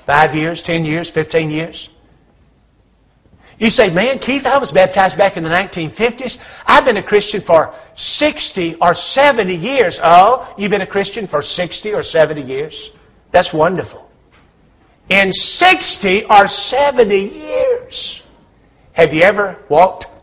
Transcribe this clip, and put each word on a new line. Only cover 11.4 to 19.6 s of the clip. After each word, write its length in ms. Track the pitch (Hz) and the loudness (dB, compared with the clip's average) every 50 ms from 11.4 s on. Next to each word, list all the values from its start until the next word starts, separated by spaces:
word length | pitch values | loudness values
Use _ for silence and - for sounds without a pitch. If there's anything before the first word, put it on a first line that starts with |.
sixty 540 | 143 - - 170 180 160 - - - 214 208 | -4 -2 -4 -4 -4 -6 -6 -8 -6 -4 -4
or 80 | 170 | -4
seventy 400 | 143 - - 165 151 147 156 147 | -4 -2 2 2 2 2 0 -8
years? 480 | 135 123 131 135 151 156 - - - - _ _ _ _ _ _ _ _ | -10 -8 -8 -8 -8 -10 -12 -18 -18 -20 _ _ _ _ _ _ _ _
That's 240 | - 175 175 - - | 0 0 0 2 0
wonderful. 560 | 156 156 180 190 156 120 - - - - _ _ _ _ _ _ _ _ _ _ _ _ _ _ _ _ _ _ _ _ - | 0 0 0 0 -4 -8 -10 -14 -20 -20 _ _ _ _ _ _ _ _ _ _ _ _ _ _ _ _ _ _ _ _ -2
In 240 | 185 196 196 190 | 0 0 2 0
sixty 960 | 185 - - - - - 349 370 370 370 - - - - 202 196 185 214 220 | 0 -2 -2 0 0 2 2 2 2 2 0 -2 -2 0 0 0 0 0 2
or 200 | - 214 202 196 196 | 4 4 4 4 4
seventy 800 | - - - - 254 262 285 285 269 254 226 196 202 196 196 233 | -2 -4 -4 -2 0 0 0 0 4 2 2 2 2 -2 -2 -4
years, 960 | - - - - 523 508 523 523 480 494 - - - - - - - - _ _ _ _ _ _ _ _ _ _ _ _ _ _ | -10 -14 -12 -6 -4 -2 0 0 -2 -4 -6 -12 -14 -12 -12 -12 -14 -16 _ _ _ _ _ _ _ _ _ _ _ _ _ _
have 220 | - - 165 151 156 | 0 2 2 2 4
you 80 | 156 | 4
ever 340 | 175 202 202 208 202 190 175 - | 4 4 4 2 -4 -6 -6 -12